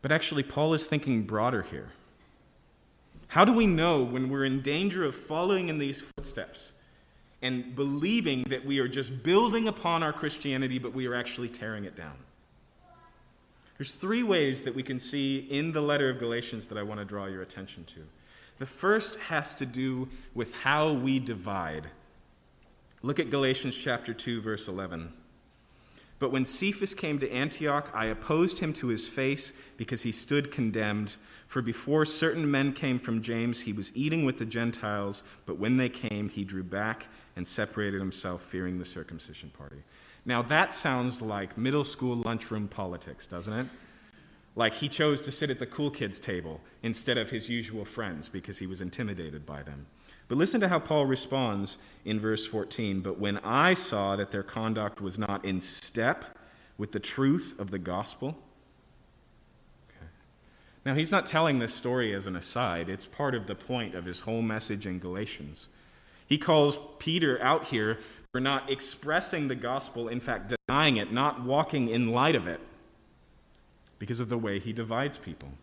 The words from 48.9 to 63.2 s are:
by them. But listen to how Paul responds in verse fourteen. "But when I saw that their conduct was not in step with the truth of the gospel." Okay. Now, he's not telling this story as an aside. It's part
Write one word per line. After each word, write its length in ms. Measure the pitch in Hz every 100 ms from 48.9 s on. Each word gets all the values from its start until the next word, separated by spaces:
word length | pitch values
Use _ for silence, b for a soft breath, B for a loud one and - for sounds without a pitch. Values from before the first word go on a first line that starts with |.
| - 113 92 80 73 73
by 160 | 71
them. 240 | 71 71 73 B B B B
But 120 | 127
listen 200 | 185 240
to 80 | 190
how 120 | 170
Paul 260 | - 151 139
responds 720 | 131 - 135 123 101 98 - B B
in 160 | 101 107
verse 260 | 107 110 -
fourteen. 540 | 110 - - 110 95
"But 180 | 95 87
when 180 | 104 101
I 380 | 101 127 170 185
saw 420 | - 107 98 98
that 140 | 98
their 120 | 101
conduct 560 | 98 - 110 110 104 -
was 180 | 98 92
not 280 | 107 101 98
in 160 | 95
step 760 | - - - - 117 175 - - B B B B
with 160 | 104
the 80 | 104
truth 580 | - - 135 160 - -
of 120 | 98
the 80 | 95
gospel." 640 | 87 90 104 - 131 156 - - _ _ _ - _ _ _ - - - - - -
Okay. 180 | - 80 - - _ b b b b
Now, 120 | 135 135
he's 160 | 156
not 160 | 196 -
telling 320 | 160 160 135
this 140 | 113
story 400 | - 123 127 113
as 140 | 98 95
an 80 | 92
aside. 540 | - 123 123 85 85
It's 160 | 95 -
part 300 | -